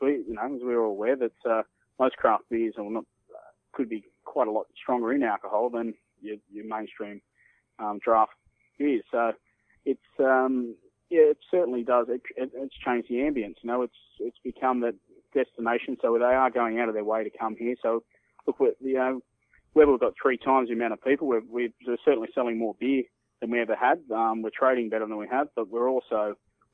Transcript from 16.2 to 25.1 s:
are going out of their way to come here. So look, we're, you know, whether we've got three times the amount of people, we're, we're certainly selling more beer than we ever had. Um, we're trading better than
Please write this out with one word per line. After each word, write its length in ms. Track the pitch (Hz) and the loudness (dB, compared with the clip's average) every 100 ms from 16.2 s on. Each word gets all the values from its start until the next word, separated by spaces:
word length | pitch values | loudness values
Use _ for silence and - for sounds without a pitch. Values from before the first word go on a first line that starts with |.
are 260 | 123 131 131 | 4 4 2
going 300 | 120 117 113 | 2 -2 0
out 80 | 117 | -2
of 60 | |
their 100 | 107 | -2
way 180 | 104 110 | -2 -2
to 60 | 107 | -4
come 260 | - 113 110 | -6 -6 -4
here. 200 | 117 123 | -6 -4
So 220 | 113 113 - _ _ _ - | -2 -2 -4 _ _ _ -6
look, 120 | - | 0
we're, 140 | 127 - | 0 0
you 140 | 131 | -2
know, 260 | 131 127 131 - _ _ _ _ | 0 0 -2 -8 _ _ _ _
whether 160 | 156 147 | 6 8
we've 100 | 127 | 6
got 140 | 117 - | 2 2
three 180 | 135 123 | 0 0
times 300 | 135 135 120 | 2 2 2
the 60 | |
amount 200 | 113 101 | 0 -2
of 100 | 104 | -2
people, 240 | 131 139 147 | 0 0 2
we're, 140 | 117 110 | -2 -2
we're 200 | 120 120 - 123 120 | -4 -4 -6 -6 0
certainly 240 | 117 117 113 | 2 2 0
selling 240 | - 120 113 | -4 -2 -2
more 160 | 113 - | -4 -4
beer 240 | 123 135 - _ _ _ | -2 -2 -2 _ _ _
than 100 | 113 | -4
we 100 | 120 | -2
ever 160 | 113 107 | 0 0
had. 240 | 123 170 139 | 2 0 -2
Um, 320 | 110 117 113 | -2 0 -2
we're 80 | 110 | -6
trading 380 | - 131 127 110 | 0 2 2 0
better 180 | 110 | -2
than 120 | 107 | -4